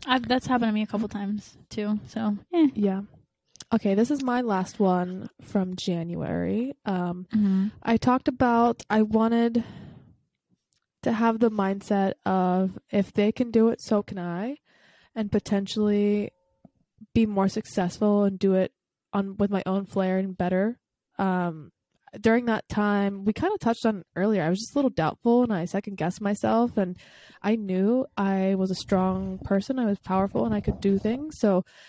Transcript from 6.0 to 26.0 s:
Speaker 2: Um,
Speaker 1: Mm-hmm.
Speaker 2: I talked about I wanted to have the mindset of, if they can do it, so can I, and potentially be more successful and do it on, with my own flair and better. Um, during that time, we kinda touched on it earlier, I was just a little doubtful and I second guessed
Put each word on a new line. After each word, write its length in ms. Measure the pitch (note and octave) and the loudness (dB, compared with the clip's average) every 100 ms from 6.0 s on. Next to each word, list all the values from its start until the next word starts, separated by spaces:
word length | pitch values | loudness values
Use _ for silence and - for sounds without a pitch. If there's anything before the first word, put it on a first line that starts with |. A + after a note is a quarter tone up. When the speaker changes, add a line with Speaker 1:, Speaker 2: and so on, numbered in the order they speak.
| E3 E3+ D3+ E3+ F3 G3+ B3+ C#4+ | -4 -6 -4 -2 -2 -2 -4 -6
Speaker 2:
Um, 420 | - F#3 F3+ F3 F#3 | -4 -4 -4 -6 -4
Speaker 1:
Mm-hmm. 340 | G#3+ G3+ F#3+ G3+ - | 0 2 2 0 -4
Speaker 2:
I 140 | - A3+ | -2 0
talked 320 | - B3+ - | 2 2 0
about 540 | B3+ B3 A#3 A#3+ A#3 - | 0 2 4 2 0 0
I 140 | G#3+ | 2
wanted 640 | G#3+ A3 A3+ A#3 A#3 A#3 A3+ - - - - _ _ _ _ _ _ _ _ _ | 2 2 2 2 2 0 -4 -8 -20 -20 -20 _ _ _ _ _ _ _ _ _
to 100 | C4 | -2
have 260 | A3+ A3+ A3 | 0 2 2
the 100 | A#3 | 2
mindset 640 | G#3+ G3 G3+ - G3+ G3 - | 2 -2 -2 -2 0 0 -2
of, 540 | - F#3+ F3+ F3+ F#3 - - | 0 2 2 2 0 -4 -4
if 220 | G3+ G3 | -2 0
they 200 | - G#3 | 2 0
can 180 | - A#3+ | 0 0
do 180 | A3+ A3+ | 4 4
it, 120 | - | 2
so 220 | - G#3 | 0 -2
can 160 | G#3 G3 | -2 -6
I, 380 | F3 F3 A3 C#4+ _ _ _ _ _ | -6 -6 -6 -8 _ _ _ _ _
and 160 | - G#3 | -8 -2
potentially 1000 | G#3+ - G3+ G3 - G#3 G#3 G#3 G#3 G#3 - _ _ - _ _ _ - | -2 0 -2 -2 -2 0 2 2 0 -2 -10 _ _ -20 _ _ _ -4
be 140 | - A3 | 2 2
more 220 | G3+ F#3+ | 2 0
successful 760 | G#3+ - - F3+ - G#3 G#3 | 0 -4 -2 -2 0 2 4
and 140 | G3+ F#3+ | 2 2
do 160 | G3 | 2
it 180 | F#3+ F#3 - _ _ _ | 2 2 -4 _ _ _
on, 240 | G3+ G3 G3 | -4 -4 -2
with 140 | G3+ | -2
my 120 | G3 - | 0 -2
own 180 | F#3+ G3 | -2 -2
flair 320 | G3 F#3 F#3+ | -2 0 0
and 180 | F#3+ F#3 | -2 -4
better. 420 | F3+ F#3 G#3 B3 _ _ _ - | -2 0 0 -4 _ _ _ -4
Um, 520 | G3 F#3 F3 D#3+ D3 _ _ _ _ G#3+ | -2 0 -2 -6 -12 _ _ _ _ -4
during 240 | G#3+ A#3 A#3+ | 2 2 2
that 220 | A3 - | -2 -2
time, 560 | - G#3 G3+ G3+ G3 | -2 2 2 0 -2
we 80 | G3 | -4
kinda 260 | G#3+ E4 G#4 | -2 -2 -2
touched 240 | A#3 A#3 | -2 0
on 140 | A3+ G#3 | 0 -2
it 80 | - - | -6 -2
earlier, 260 | G3 G#3 | 0 2
I 40 | D#3+ | 2
was 120 | F#3+ | 0
just 140 | A3+ | -2
a 40 | C#4+ | 0
little 100 | C4+ | 0
doubtful 540 | C4 D#3+ - A#3 A#3+ | 0 -2 0 2 4
and 100 | B3 | 2
I 120 | G3 F3 | 0 -2
second 300 | G3 G#3 | -4 -6
guessed 240 | G3 | -4